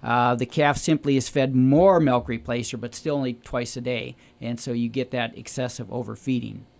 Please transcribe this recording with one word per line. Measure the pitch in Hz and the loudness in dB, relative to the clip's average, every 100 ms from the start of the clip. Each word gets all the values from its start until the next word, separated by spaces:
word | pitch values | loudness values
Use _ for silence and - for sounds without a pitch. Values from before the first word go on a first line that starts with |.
uh, | 120 120 120 | 0 2 2
the | 120 | 2
calf | 123 - 147 135 | -2 2 2 2
simply | - 156 143 135 | 2 0 2 0
is | - | 2
fed | 147 131 127 | 0 2 4
more | 131 143 190 180 | 6 8 8 6
milk | 147 123 120 | 4 2 0
replacer, | 113 - 120 117 120 | -8 -4 -4 -4 -8
but | 117 | -10
still | - 160 143 | -8 -4 -2
only | 131 | -2
twice | 117 - 127 120 - | -6 -6 -6 -6 -6
a | |
day. | 123 120 123 127 _ _ | -4 -4 -6 -14 _ _
And | 117 117 | -8 -6
so | - | -4
you | 120 120 | -2 -2
get | 120 127 | -2 -4
that | 127 113 - | -4 -4 -6
excessive | 110 - 123 - 117 | -10 -6 -6 -6 -8
overfeeding. | 113 117 110 - 123 113 104 - | -8 -8 -8 -2 -2 -4 -14 -18